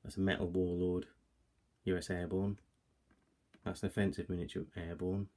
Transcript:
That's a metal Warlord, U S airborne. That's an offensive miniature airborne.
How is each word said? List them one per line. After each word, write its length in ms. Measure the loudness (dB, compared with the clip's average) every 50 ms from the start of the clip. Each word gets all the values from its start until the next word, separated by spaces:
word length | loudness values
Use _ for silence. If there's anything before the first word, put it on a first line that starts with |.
| -12
That's 140 | -6 -2
a 40 | 2
metal 280 | 2 2 4 2 0 0
Warlord, 580 | 2 2 2 2 2 2 2 2 2 0 -2 -4 -14 _ _ _ _ _ _ _ _ _ _ _ _ _ _
U 120 | 0 0
S 140 | 0 0 -2
airborne. 480 | -2 -2 0 0 0 2 2 0 -2 -4 -8 _ _ _ _ _ _ _ _ _ -20 _ _ _ _ _ _ _ -20 -8 _
That's 180 | -6 -4 -2
an 60 | -2
offensive 420 | 0 2 2 2 2 2 -2 -4 -4
miniature 380 | -4 -4 -4 -4 -6 -8 -8 -6 -8
airborne. 540 | -8 -8 -8 -6 -2 -2 0 0 -2 -2 -6 _